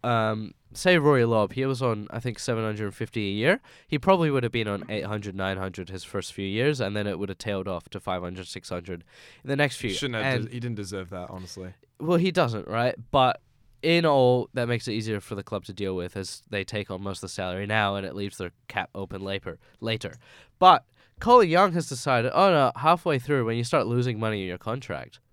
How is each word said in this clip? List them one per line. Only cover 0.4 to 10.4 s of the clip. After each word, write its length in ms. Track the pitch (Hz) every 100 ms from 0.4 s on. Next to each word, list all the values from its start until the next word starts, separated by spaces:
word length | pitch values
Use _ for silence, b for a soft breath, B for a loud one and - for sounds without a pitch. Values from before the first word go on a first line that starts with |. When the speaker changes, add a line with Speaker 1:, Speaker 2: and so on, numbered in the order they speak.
| 107 - _
Speaker 1:
say 240 | - 185 175
Rory 260 | 147 139 117
Lobb, 280 | 113 101
he 120 | 127 131
was 160 | 127
on, 260 | 127 107 104
I 80 | 113
think, 200 | 123 110
seven 240 | - 113 110
hundred 280 | 107 104
fifty 360 | - 113 113 101
a 20 |
year. 300 | 104 127 220 B B B
He 100 | 147
probably 320 | 190 190 160
would 140 | 139
have 80 | 120
been 160 | 117 107
on 160 | 101 -
eight 160 | 107 101
hundred, 280 | 107 101 95
nine 200 | 95 95
hundred 320 | 95 90 90
his 140 | 95
first 300 | - 101 90
few 120 | - 98
years, 340 | 104 139 139
and 140 | 101 104
then 120 | 104
it 100 | 87
would 100 | 98
have 80 | 95
tailed 300 | 110 98 95
off 180 | 87 -
to 100 | 98
five 200 | - 92
hundred, 260 | 87 92 90
six 200 | 95 -
hundred 340 | 90 87 87 - B B B
in 60 | -
the 60 | 139
next 220 | 143 -
few. 140 | 113
Speaker 2:
Shouldn't 300 | 92 139 117
have 100 | 135
Speaker 1:
And 100 | 123